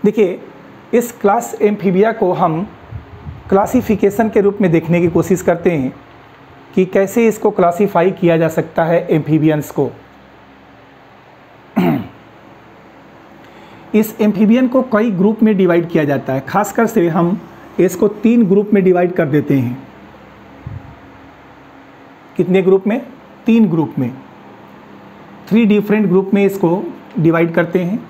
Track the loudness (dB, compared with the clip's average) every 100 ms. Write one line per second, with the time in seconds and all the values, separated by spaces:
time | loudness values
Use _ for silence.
0 | 0 0 -2 -2 -14 -20 -20 -20 -4 -2
1 | -2 -2 0 0 -4 -2 -2 0 0 2
2 | 0 0 -2 0 -2 -2 -8 -12 -18 -18
3 | -18 -18 -18 -18 -2 0 2 -2 0 0
4 | 0 0 0 2 0 0 0 0 0 0
5 | 2 0 0 0 0 0 0 -2 -4 -8
6 | -20 -20 -20 -20 -20 -20 -6 -2 0 0
7 | 0 2 0 2 -2 2 0 2 0 2
8 | 0 2 0 2 0 -2 -4 -2 0 0
9 | 0 -2 0 0 2 0 -4 -4 -4 -6
10 | -20 -20 -20 -20 -20 -20 -20 -20 -20 -20
11 | -20 -20 -20 -20 -20 -20 -8 -2 0 -2
12 | -6 -18 -20 -20 -20 -20 -20 -20 -20 -20
13 | -20 -20 -20 -20 -20 -20 -20 -20 -2 -2
14 | -2 0 -2 2 2 4 2 0 0 0
15 | 0 0 0 2 2 4 2 2 0 -2
16 | 0 -2 -4 -6 -2 -2 -2 0 0 0
17 | 0 0 0 -2 -8 -20 -16 0 0 2
18 | -2 0 2 2 4 2 2 2 2 2
19 | 0 0 0 0 0 -2 -2 -8 -14 -20
20 | -20 -20 -20 -20 -20 -20 -18 -16 -18 -20
21 | -20 -20 -20 -20 -20 -20 -20 -20 -20 -20
22 | -20 -20 -16 -6 0 2 4 2 2 -4
23 | -6 -20 -20 -8 0 2 2 2 -2 -4
24 | -6 -8 -20 -20 -20 -20 -20 -20 -20 -20
25 | -20 -20 -20 -20 -2 2 4 2 2 0
26 | 2 0 2 0 0 0 -2 -2 -6 -12
27 | -10 0 0 2 0 0 -2 -2 -2 -6
28 | -8